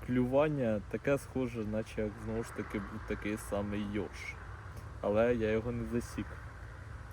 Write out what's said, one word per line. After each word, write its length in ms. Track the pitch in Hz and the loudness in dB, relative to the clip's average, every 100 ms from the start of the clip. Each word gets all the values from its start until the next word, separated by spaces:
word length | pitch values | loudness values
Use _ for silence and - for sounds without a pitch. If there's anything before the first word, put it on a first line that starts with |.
| - | 2
клювання, 760 | 127 123 135 156 147 120 107 - | 4 6 6 6 4 4 2 0
таке 280 | 113 - 139 | -2 2 2
схоже, 400 | - 131 127 117 | 2 -2 -2 0
наче 440 | 104 107 110 - | -2 0 -2 -2
як 100 | 107 101 | -2 -2
знову 200 | 110 110 | -4 -2
ж 60 | 117 - | -2 -4
таки 220 | 107 107 | -4 -2
був 220 | 98 107 - | -4 -6 -4
такий 280 | 104 104 107 | -4 -2 -4
самий 500 | - 101 104 101 101 | -2 -2 0 -2 0
йорш. 420 | 104 90 - - - - - - - - - | -2 -2 -6 -8 -8 -10 -10 -10 -10 -10 -2
Але 340 | 101 104 117 | 2 6 6
я 160 | 120 107 | 6 4
його 220 | 110 117 | 2 2
не 120 | 120 | -2
засік. 420 | 113 120 117 - 101 - - - - - - - - | 0 -2 -2 -4 -6 -6 -12 -12 -12 -12 -12 -10 -10